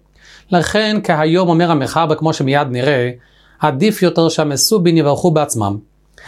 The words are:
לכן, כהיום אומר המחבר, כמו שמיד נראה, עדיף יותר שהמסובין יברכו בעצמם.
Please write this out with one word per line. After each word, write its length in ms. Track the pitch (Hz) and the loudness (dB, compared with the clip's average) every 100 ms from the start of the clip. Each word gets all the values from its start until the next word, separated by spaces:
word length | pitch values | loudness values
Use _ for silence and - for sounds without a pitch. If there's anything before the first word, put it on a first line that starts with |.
| _ _ - - _ | _ _ -20 -20 _
לכן, 460 | 180 156 208 214 214 | 0 0 0 0 -2
כהיום 460 | 208 156 156 175 180 | -2 0 2 2 2
אומר 220 | 165 175 | 2 2
המחבר, 440 | 156 123 - 135 151 | 0 -2 -2 -2 0
כמו 180 | 160 | -2
שמיד 340 | 156 135 143 139 | -2 -2 0 -2
נראה, 380 | 123 135 135 123 123 _ _ _ _ | -2 0 0 -2 -6 _ _ _ _
עדיף 420 | 151 131 214 214 | -2 0 0 2
יותר 280 | 175 170 165 | 0 2 0
שהמסובין 680 | 160 147 135 - 214 175 165 | 0 -2 -2 0 2 2 2
יברכו 340 | 147 139 180 | 2 2 0
בעצמם. 460 | 156 143 117 101 101 - _ _ - | 0 -2 -2 -4 -4 -10 _ _ -20